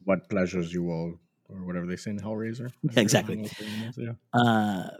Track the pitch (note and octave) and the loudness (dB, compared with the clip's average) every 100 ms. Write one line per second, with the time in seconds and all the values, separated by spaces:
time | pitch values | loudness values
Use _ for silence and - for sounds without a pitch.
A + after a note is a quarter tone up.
0 | F#2+ F#2 - G2+ F2+ F#2 E2+ F2 F2 E2 | 0 0 2 0 0 0 -2 -2 -2 -2
1 | E2 E2+ _ _ - G2 F2+ F2+ F2 F2+ | -4 -8 _ _ -16 -12 -6 -4 -4 -6
2 | A2 G#2 G#2+ A2 A2+ A#2+ B2 - D3+ B2 | -6 -6 -6 -4 -4 -6 -8 -2 2 4
3 | G2+ A2+ - G#2+ G#2+ - G#3+ G#3 A2+ B2 | 6 4 2 -4 -6 -8 -6 -6 -6 -6
4 | A#2 A2+ _ A#2+ A#2+ A2 G#2+ F#2+ - - | -8 -8 _ 4 6 6 4 0 -4 -10